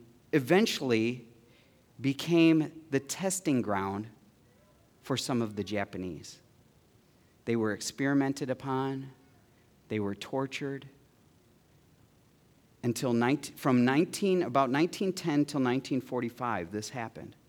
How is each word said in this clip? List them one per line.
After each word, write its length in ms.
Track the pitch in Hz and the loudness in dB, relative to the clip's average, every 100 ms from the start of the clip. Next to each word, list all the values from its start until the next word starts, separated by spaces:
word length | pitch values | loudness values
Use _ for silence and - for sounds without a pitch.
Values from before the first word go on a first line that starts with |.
| - _ - | -20 _ 0
eventually 920 | 151 127 180 220 - 135 110 113 127 - - - - _ _ _ - | 0 4 4 4 0 2 2 2 -2 -12 -20 -20 -20 _ _ _ -4
became 720 | 131 135 165 170 165 160 147 - - | -2 -2 2 6 8 6 2 -6 -4
the 100 | 135 | -4
testing 600 | 135 - 190 185 160 127 | -2 -4 -4 -2 0 2
ground 440 | 104 98 98 98 113 - - _ _ _ _ _ _ _ | 2 -2 -2 -4 -8 -14 -20 _ _ _ _ _ _ _
for 140 | - 131 | -4 -4
some 240 | - 123 | 0 -2
of 160 | 110 104 | -2 -4
the 80 | |
Japanese. 760 | 98 104 98 95 92 76 - - _ _ _ _ _ _ _ _ _ _ - | -4 -2 -4 -6 -8 -8 -14 -20 _ _ _ _ _ _ _ _ _ _ -2
They 100 | 117 | 0
were 160 | 110 | 0
experimented 760 | 101 - - 139 143 139 135 135 | -2 -6 -2 2 2 2 -2 -4
upon. 580 | 127 139 131 135 135 135 - - - _ _ _ _ - | -6 -2 -2 -2 -4 -10 -18 -20 -20 _ _ _ _ -6
They 100 | 107 | -4
were 160 | 101 | -2
tortured. 760 | 101 - 135 135 - 143 139 - - _ _ _ _ _ _ _ _ _ _ _ _ _ _ _ _ _ - | -6 -6 -4 -4 -6 -8 -8 -14 -20 _ _ _ _ _ _ _ _ _ _ _ _ _ _ _ _ _ -6
Until 320 | 123 113 135 | -4 -2 0
ninet-, 420 | 117 120 143 - - | 2 2 0 -4 -4
from 300 | 143 123 123 | 2 4 4
nineteen, 560 | 139 180 - 202 180 | 4 0 0 0 2
about 260 | 127 135 131 | 2 2 2
nineteen 460 | 139 170 - 190 | 2 0 0 -4
ten 320 | 175 165 143 143 | -2 0 0 0
till 140 | 143 | 0
nineteen 420 | 123 131 - 131 | 2 0 0 -4
forty-five, 680 | - 127 120 117 123 101 85 | -2 -4 -4 -4 -4 -4 -4
this 180 | 104 - | -6 -8
happened. 440 | 127 113 - 113 - | -8 -10 -10 -16 -18